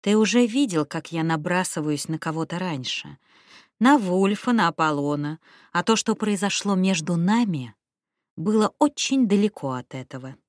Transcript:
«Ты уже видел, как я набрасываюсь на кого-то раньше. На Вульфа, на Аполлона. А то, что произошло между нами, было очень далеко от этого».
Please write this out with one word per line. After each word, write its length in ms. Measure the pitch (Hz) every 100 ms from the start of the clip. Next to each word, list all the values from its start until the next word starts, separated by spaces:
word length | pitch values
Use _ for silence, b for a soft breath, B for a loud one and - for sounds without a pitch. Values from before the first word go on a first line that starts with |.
«Ты 160 | 202 214
уже 280 | 214 226 240
видел, 400 | 240 277 165 147
как 260 | 165 -
я 120 | 165
набрасываюсь 840 | 160 160 156 180 180 - 151 147 -
на 120 | 160
кого-то 400 | 165 160 160 170
раньше. 580 | 185 143 123 - 147 143 b b b b b _
На 180 | 233 285
Вульфа, 540 | 190 180 196 208 -
на 160 | 233 170
Аполлона. 720 | - 160 147 143 147 147 160 b b b
А 120 | 175
то, 120 | 180 220
что 200 | - 208
произошло 600 | 214 202 196 - 202 190
между 400 | 190 180 151 170
нами, 580 | 175 226 233 156 120 - _ _ _ _ _ -
было 380 | 165 214 214 _
очень 480 | 294 - - 269 233
далеко 440 | 202 208 - 139
от 240 | 127 - 131
этого». 400 | 131 131 131 135